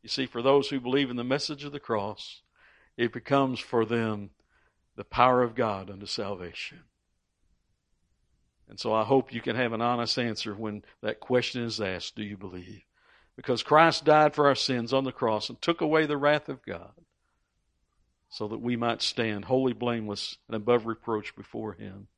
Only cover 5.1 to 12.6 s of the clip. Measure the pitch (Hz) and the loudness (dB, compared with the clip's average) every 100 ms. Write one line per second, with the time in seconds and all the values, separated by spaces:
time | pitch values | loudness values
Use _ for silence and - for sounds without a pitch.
5.1 | - 127 123 120 113 113 98 95 98 101 | 4 6 6 2 0 -2 -2 -8 -12 -10
6.1 | - 101 95 87 - - 90 _ _ _ | -6 -6 -6 -10 -12 -14 -16 _ _ _
7.1 | _ _ _ _ _ _ _ _ _ _ | _ _ _ _ _ _ _ _ _ _
8.1 | _ _ _ _ _ _ 104 117 110 101 | _ _ _ _ _ _ -8 0 0 4
9.1 | 135 127 117 120 117 120 113 120 120 117 | 2 2 -6 -4 0 0 0 0 0 -2
10.1 | - 120 110 113 101 110 104 - _ 107 | -2 -2 -4 -8 -6 -8 -8 -14 _ -6
11.1 | 113 - 123 117 127 117 110 101 90 - | -6 2 2 2 -4 -4 -2 -4 -4 -8
12.1 | - 104 101 98 90 | -10 -10 -10 -12 -14